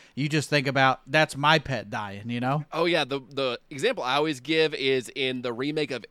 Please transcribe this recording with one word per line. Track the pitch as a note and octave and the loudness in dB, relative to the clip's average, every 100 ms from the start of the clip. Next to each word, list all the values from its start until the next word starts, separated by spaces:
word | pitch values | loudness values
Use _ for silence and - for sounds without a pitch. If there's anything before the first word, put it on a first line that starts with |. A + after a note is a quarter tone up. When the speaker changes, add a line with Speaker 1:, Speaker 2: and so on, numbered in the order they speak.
| - | -14
Speaker 1:
you | - D3 | -4 0
just | D3+ C3+ | 0 2
think | D3 C#3 | 0 2
about, | C3+ C3 B2+ - | 4 4 2 0
"That's | D3 D#3 C3+ | 2 2 2
my | D3 D#3+ | 4 4
pet | C#3+ B2+ G2+ | 2 -6 -6
dying," | A2+ G#2 G2+ A2+ | -8 -8 -8 -6
you | A#2+ | -4
know? | B2+ D3 D3 | 0 -2 -2
Speaker 2:
Oh, | D#3 F3 | -2 2
yeah. | E3+ | 2
The, | C3+ C#3 B2+ | 0 -4 -6
the | C#3 C3+ A#2+ - | -4 -4 -4 -8
example | C#3 G3 G#3+ | -4 -2 -2
I | B2 C#3 | 0 0
always | D#3 C#3 | 0 -2
give | B2+ D#3+ D#3 | -2 2 2
is | D3 C3+ C3 A#2+ | 2 2 2 0
in | - C3 B2+ | -4 -2 -2
the | B2 | -4
remake | A#2 C#3+ D3+ D3 | -4 -2 -2 -2
of | B2 - | -4 -6